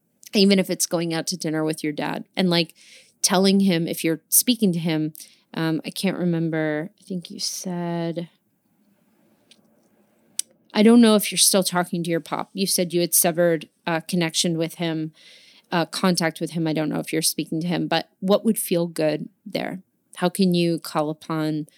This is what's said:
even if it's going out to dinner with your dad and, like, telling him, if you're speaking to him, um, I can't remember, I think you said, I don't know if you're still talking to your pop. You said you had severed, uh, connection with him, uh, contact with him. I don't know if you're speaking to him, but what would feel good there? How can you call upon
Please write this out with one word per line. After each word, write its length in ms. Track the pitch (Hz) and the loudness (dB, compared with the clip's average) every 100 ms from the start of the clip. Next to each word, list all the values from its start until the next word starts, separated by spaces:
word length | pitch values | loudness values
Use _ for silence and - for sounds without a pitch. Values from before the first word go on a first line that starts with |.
| _ _ - | _ _ -2
even 240 | - 196 196 | 4 6 6
if 120 | 185 | 2
it's 160 | 170 - | -2 -2
going 280 | 170 170 | -2 -2
out 140 | 160 156 | -2 -4
to 100 | 175 | -6
dinner 260 | 160 156 | -4 -2
with 200 | 156 160 | -2 -2
your 100 | 151 | -4
dad 320 | 151 - - - - | -4 -6 -8 -8 -2
and, 140 | 185 | 2
like, 240 | 170 165 _ - - _ _ | 2 0 _ -20 -20 _ _
telling 380 | - 185 196 196 | 0 4 4 4
him, 280 | 196 165 170 | 4 2 0
if 160 | - | -2
you're 180 | 165 156 - | -2 -4 0
speaking 420 | - - 226 202 | 0 2 2 2
to 60 | 170 | 2
him, 340 | 170 156 156 - - _ _ | 0 0 -2 -6 -18 _ _
um, 280 | - 160 160 - | -4 -2 -2 -6
I 40 | |
can't 280 | - 190 - | -4 -4 -2
remember, 760 | 175 165 165 160 156 151 175 - | -2 0 -2 -2 -2 -4 -8 -14
I 40 | |
think 260 | - 185 165 | -12 -12 -12
you 100 | - | -10
said, 920 | - - 185 175 175 170 165 165 170 _ _ _ _ _ _ _ _ _ _ _ _ _ _ _ _ _ _ _ _ - - _ _ | -8 -8 -8 -6 -4 -4 -4 -6 -10 _ _ _ _ _ _ _ _ _ _ _ _ _ _ _ _ _ _ _ _ -12 -12 _ _
I 100 | 220 | 4
don't 160 | 220 240 | 8 8
know 160 | 226 214 | 8 6
if 160 | - | 2
you're 60 | 185 | 0
still 260 | - 196 | 2 2
talking 400 | 185 180 180 175 | 2 -2 -2 -4
to 60 | 170 | -2
your 100 | 165 | -4
pop. 300 | - - - | -4 -8 -6
You 160 | 190 190 | -4 -2
said 260 | - 175 | 0 0
you 60 | 170 | 0
had 140 | 170 | 0
severed, 560 | - 180 165 175 165 - _ - | 2 2 2 2 2 -4 _ -4
uh, 140 | 160 | -4
connection 560 | - 180 165 - 180 165 | -2 -2 0 0 -2 -2
with 180 | 165 - | -4 -4
him, 380 | 170 160 156 - - - - - _ | -4 -4 -6 -10 -20 -20 -20 -20 _
uh, 140 | 175 160 | -2 -2
contact 560 | - 190 175 165 - | 0 0 2 -2 -4
with 100 | 160 | -6
him. 160 | 160 160 | -2 -2
I 60 | |
don't 160 | 156 156 | -2 -2
know 100 | 165 | -4
if 140 | 160 | -4
you're 80 | 160 | -2
speaking 400 | - - 156 160 | -2 -2 -4 -4
to 60 | 175 | -2
him, 200 | 160 156 | -2 -2
but 220 | 165 - _ | -2 -4 _
what 240 | 190 208 | 0 2
would 160 | 226 - | 2 -2
feel 280 | - 170 170 | -2 -2 -2
good 420 | 160 156 151 - - 202 | -2 -2 -2 -6 -14 -10
there? 360 | - - 185 - _ _ - | -6 -6 -8 -14 _ _ -4
How 100 | 180 | -2
can 260 | - 185 | 2 2
you 260 | 175 170 165 | 4 2 -2
call 300 | - 165 151 | -4 -4 -4
upon 580 | 156 - 160 156 156 151 | -6 -6 -4 -2 -2 -6